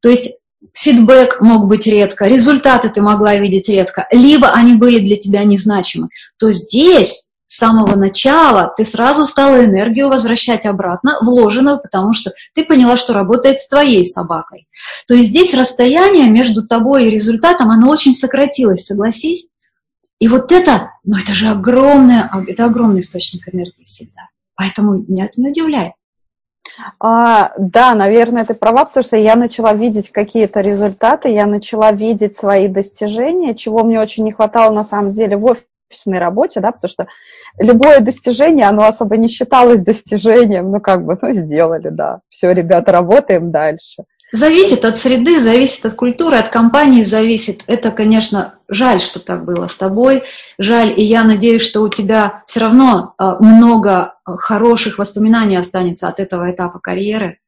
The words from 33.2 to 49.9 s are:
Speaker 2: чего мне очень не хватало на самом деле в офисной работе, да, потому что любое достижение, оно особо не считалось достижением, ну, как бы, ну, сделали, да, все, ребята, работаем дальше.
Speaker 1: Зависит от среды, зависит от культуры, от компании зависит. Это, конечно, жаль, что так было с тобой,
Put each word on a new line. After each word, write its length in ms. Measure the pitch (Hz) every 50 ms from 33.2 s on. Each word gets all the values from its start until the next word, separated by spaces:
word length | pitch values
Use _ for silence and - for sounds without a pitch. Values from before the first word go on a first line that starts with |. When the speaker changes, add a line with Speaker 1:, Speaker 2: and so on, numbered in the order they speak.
| 247 294 339 370 349 277 226
Speaker 2:
чего 280 | 226 - 233 214 226 226
мне 160 | 233 226 226
очень 240 | 220 214 - - 220
не 80 | 214 214
хватало 400 | _ 220 214 214 240 226 220 214
на 120 | 208 214
самом 280 | 214 - 208 208 196 196
деле 240 | 214 226 202 202
в 80 | 202 214
офисной 720 | 247 247 240 _ _ _ _ _ _ - - - 208 190 180
работе, 420 | 175 175 180 208 285 359 - 226
да, 120 | 185 214 247
потому 180 | _ - 220
что 160 | - - 196 - - _ _ _ - - - - _ -
любое 420 | 190 220 247 233 262 294 294 277
достижение, 640 | 220 220 262 - _ 240 247 220 285 320 330 285 226
оно 180 | 202 208 208 214
особо 300 | 214 214 - 240 202 208
не 120 | 220 226 233
считалось 520 | 226 - 254 247 - 254 247 240 240 214 180
достижением, 880 | 196 214 220 - - 214 208 175 226 220 240 240 214 208 180 175 190
ну, 100 | 196 208
как 240 | 202 - 190 180 170
бы, 140 | 156 175 185
ну, 120 | - - 269
сделали, 560 | 202 165 156 147 156 165 160 165 160 165 156
да, 320 | 160 160 151 143 123 - _ _
все, 240 | _ - - 180 185
ребята, 400 | 185 170 170 190 175 - - 180
работаем 580 | 175 175 170 202 277 285 - 196 175 165 170
дальше. 540 | 160 156 151 156 151 160 - - - - - _ _ _ _ _ -
Speaker 1:
Зависит 520 | 220 269 311 320 349 381 392 269 - -
от 120 | 226 220
среды, 440 | 226 - 254 254 247 240 302 349 320
зависит 440 | 240 226 226 240 269 269 - - -
от 80 | 226 214
культуры, 420 | - 247 247 240 - 339 330 294
от 140 | 233 220 -
компании 520 | - 233 233 233 226 285 302 285 254 240 220
зависит. 640 | 190 202 220 220 226 233 214 - - 185 - -
Это, 240 | - 233 233 - 226
конечно, 640 | - - 214 214 220 220 220 - 208 202 180 - _ _ _ _
жаль, 320 | 202 196 254 254 226 185
что 180 | 175 - - 190
так 260 | - - 180 175 165
было 220 | 170 175 170 175
с 80 | 175 -
тобой, 460 | - 190 190